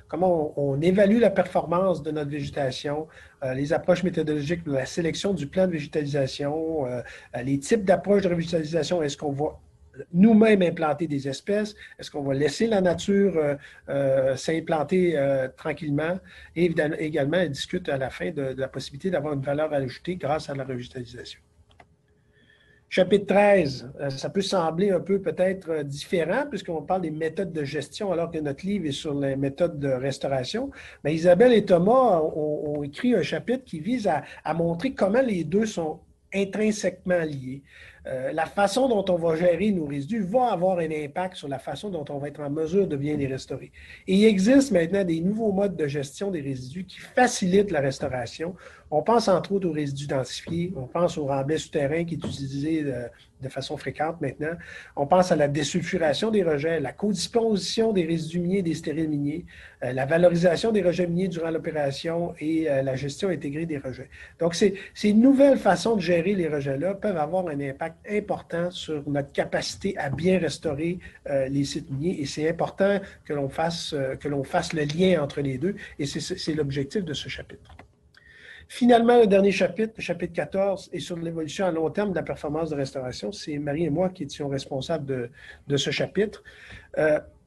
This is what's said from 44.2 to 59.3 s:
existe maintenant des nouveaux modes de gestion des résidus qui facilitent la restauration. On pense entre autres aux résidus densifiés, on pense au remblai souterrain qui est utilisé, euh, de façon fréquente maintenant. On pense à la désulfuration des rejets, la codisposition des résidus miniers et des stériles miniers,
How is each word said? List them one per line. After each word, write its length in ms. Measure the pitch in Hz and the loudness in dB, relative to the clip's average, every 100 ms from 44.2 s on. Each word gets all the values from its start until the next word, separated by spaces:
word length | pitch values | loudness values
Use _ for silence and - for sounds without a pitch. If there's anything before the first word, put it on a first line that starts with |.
| 220 | 8
existe 460 | 190 190 277 269 | 8 6 6 6
maintenant 320 | 185 165 196 | 4 2 2
des 180 | 185 160 | 0 0
nouveaux 300 | 175 214 226 | 0 0 0
modes 240 | 190 202 165 | 0 0 0
de 120 | 147 | -2
gestion 420 | 143 139 - 202 | -2 -6 -6 -6
des 120 | 175 | -4
résidus 440 | 139 131 127 160 185 | -6 -8 -8 -12 -12
qui 140 | - | -14
facilitent 720 | - - 247 - 185 190 208 | -4 2 2 2 2 4 4
la 100 | 160 | 2
restauration. 760 | 139 135 147 127 113 - 165 190 - - - | 0 -2 -4 -4 -6 -8 -10 -10 -16 -20 -4
On 100 | 151 | -2
pense 260 | 151 233 214 | 4 4 4
entre 260 | 180 - | 2 2
autres 140 | 196 185 | -2 0
aux 40 | |
résidus 340 | 151 147 139 143 | -2 -4 -6 -4
densifiés, 640 | 139 123 - - 170 175 185 | -2 -4 -8 -6 -4 -4 -6
on 100 | 127 | -6
pense 320 | 170 170 170 | 0 0 0
au 80 | 143 | -2
remblai 320 | 139 135 156 | -2 0 -2
souterrain 460 | - 165 139 160 | -2 -2 0 0
qui 100 | 170 | -4
est 100 | 151 | -6
utilisé, 600 | - - 135 139 147 160 147 | -6 -8 -8 -6 -2 -2 -2
euh, 220 | 123 120 - _ _ | -6 -8 -14 _ _
de 80 | 131 | -10
façon 260 | - 131 143 | -8 -8 -8
fréquente 460 | - 131 156 170 | -8 -4 -4 -2
maintenant. 320 | 160 - 151 170 - - - - | -6 -4 -6 -6 -12 -18 -12 -4
On 120 | 143 | 4
pense 240 | 185 180 | 4 6
à 40 | 160 | 4
la 120 | 143 | 2
désulfuration 800 | 143 143 180 - 185 156 139 220 | 2 -2 -2 -2 0 0 2 2
des 140 | 214 | 2
rejets, 360 | 170 147 160 165 | 2 2 0 -2
la 140 | 131 | -4
codisposition 1000 | - 208 180 - 233 226 202 170 - 226 | -4 -2 -2 -2 0 2 0 0 0 2
des 140 | 196 165 | 2 0
résidus 340 | 165 156 175 | -2 -2 -4
miniers 200 | 175 196 | 0 0
et 40 | |
des 120 | 170 160 | 0 -2
stériles 340 | 165 147 160 | -4 -4 -2
miniers, 380 | 147 143 | -2 -2